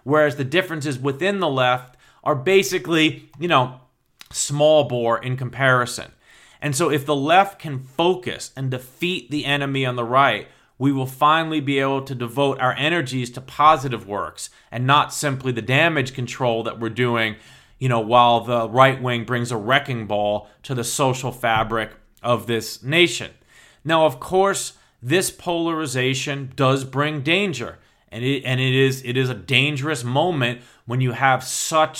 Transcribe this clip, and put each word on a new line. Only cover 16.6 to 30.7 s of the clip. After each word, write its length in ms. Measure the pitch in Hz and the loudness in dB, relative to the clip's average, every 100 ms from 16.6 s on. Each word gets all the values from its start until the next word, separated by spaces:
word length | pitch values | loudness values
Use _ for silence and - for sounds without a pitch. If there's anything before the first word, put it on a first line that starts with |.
that 160 | 113 113 | -4 -6
we're 120 | 113 | -6
doing, 460 | 110 123 117 110 104 - - _ - | -2 0 0 -2 -4 -16 -20 _ -6
you 100 | 131 | -2
know, 120 | 117 | 0
while 400 | 107 120 120 117 | 4 6 6 4
the 280 | 120 120 113 | 2 -2 0
right 320 | 123 135 131 | 4 4 4
wing 240 | 123 120 | -2 -4
brings 280 | 113 123 120 | -2 -4 -2
a 40 | 113 | -4
wrecking 500 | 104 139 139 113 107 | 0 0 0 -6 -4
ball 420 | 104 104 104 - _ | -2 0 -2 -6 _
to 120 | - | -8
the 100 | 127 | -6
social 460 | 117 - 131 127 127 | -4 0 0 0 -6
fabric 600 | 120 117 110 110 113 107 - _ _ | -4 0 0 0 -4 -6 -10 _ _
of 240 | 117 117 98 | -2 -2 -2
this 360 | 113 107 - | -4 -4 -10
nation. 480 | 127 165 175 - 87 - _ _ - _ | 0 2 2 0 -10 -16 _ _ -20 _
Now, 200 | 151 165 | 0 2
of 160 | 156 131 | 2 0
course, 540 | - 185 196 180 - - _ _ | -2 0 2 0 -6 -14 _ _
this 300 | 123 175 185 | -2 0 0
polarization 1200 | - 180 170 165 156 147 131 127 135 147 139 135 - | -4 -4 -2 -2 -2 -4 -2 0 -2 -4 -6 -8 0
does 280 | 131 135 | 2 2
bring 380 | 135 135 147 151 | -2 -4 -2 -2
danger. 560 | 135 185 202 120 98 - _ _ _ | -2 0 0 -4 -10 -14 _ _ _
And 140 | 110 | -6
it, 180 | 131 139 | -2 -2
and 140 | 127 127 | -2 -2
it 160 | 131 | 2
is, 280 | 131 135 131 | 4 2 0
it 120 | 120 127 | -4 -2
is 100 | 127 | -2
a 60 | |
dangerous 680 | 107 87 123 147 143 151 143 | -4 0 2 2 -2 -4 -4
moment 600 | 123 135 175 151 120 120 - | -2 0 0 0 -2 -4 -12